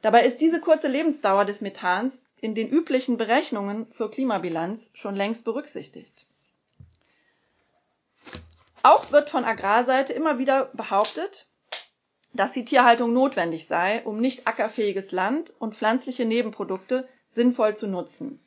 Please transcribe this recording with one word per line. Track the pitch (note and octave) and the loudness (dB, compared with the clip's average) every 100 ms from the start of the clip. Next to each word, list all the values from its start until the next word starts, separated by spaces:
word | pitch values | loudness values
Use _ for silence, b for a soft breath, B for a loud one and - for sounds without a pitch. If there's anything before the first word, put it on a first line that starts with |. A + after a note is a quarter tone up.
Dabei | D#4+ A#3 G#3 | 6 6 6
ist | A#3+ | 4
diese | D#4+ E4 | 2 2
kurze | E4+ D#4 D4+ | 2 2 4
Lebensdauer | C4 D#4+ D4 G#3 G3 G3+ | 0 0 0 2 2 2
des | G3+ | -2
Methans | G3+ G3 F#3 F#3 B3+ - _ _ | -8 -4 -2 0 -2 -6 _ _
in | A3 G#3+ | -6 -4
den | A3+ | 0
üblichen | D4+ E4 C4 C4 A#3 | 0 2 -2 0 -2
Berechnungen | A3 B3 F4+ G#3+ G3+ G#3 A3 | 2 0 0 -4 -4 -6 -10
zur | - A3 | -6 -6
Klimabilanz | B3 C4 G3+ F3 E3 E3+ A3 - - | -2 -2 -2 -2 -4 -4 -8 -14 -12
schon | G3+ G3 | -8 -4
längst | G3+ A3+ A#3 | -4 -4 -6
berücksichtigt. | A3+ D4 - - - - - _ _ _ _ _ _ - _ _ _ _ _ _ _ _ _ _ _ _ _ - - - _ _ _ | -6 -8 -14 -16 -20 -20 -20 _ _ _ _ _ _ -20 _ _ _ _ _ _ _ _ _ _ _ _ _ -18 -18 -18 _ _ _
Auch | B3+ E4 - | 4 4 6
wird | D4 D4 | 2 2
von | D4 | -4
Agrarseite | A3+ A3+ G3 A3 B3 C4 C4+ | -2 -4 0 2 2 0 0
immer | - D#4+ B3+ | -2 -2 0
wieder | C4 C4+ C4 | 2 0 0
behauptet, | - G#3+ G3+ A3 - F#4+ - - _ _ - - _ _ _ _ | -8 -2 0 0 -4 -10 -12 -20 _ _ -12 -12 _ _ _ _
dass | - G3 | -4 -2
die | C4 A#3 | -2 2
Tierhaltung | C4+ B3 A#3 A#3 | 6 6 6 4
notwendig | A#3+ C4+ A#3 E3+ E3 - | 2 2 0 -4 -4 -4
sei, | E3 F#3 A3+ | -2 0 -2
um | A3+ G#3+ | -4 -2
nicht | B3+ B3+ - | -2 -2 -6
ackerfähiges | A3+ A3 A3 G#3 G3 G3 | -2 -4 -2 -2 -4 -6
Land | F#3 F#3+ D4 G4+ _ | -2 -2 -2 -6 _
und | A3 | -10
pflanzliche | G#3 G#3+ B3 C4 B3 A3+ | -2 -2 0 -4 -4 0
Nebenprodukte | A#3 A3 G3+ G3 F#3 - B3+ C4 B _ | 0 -2 -6 -6 -6 -4 -4 -4 B _
sinnvoll | - B3 B3 G#3+ G#3+ | 0 2 4 0 0
zu | G#3+ | -6
nutzen. | F#3 D#3+ - - - | -6 -8 -10 -12 -14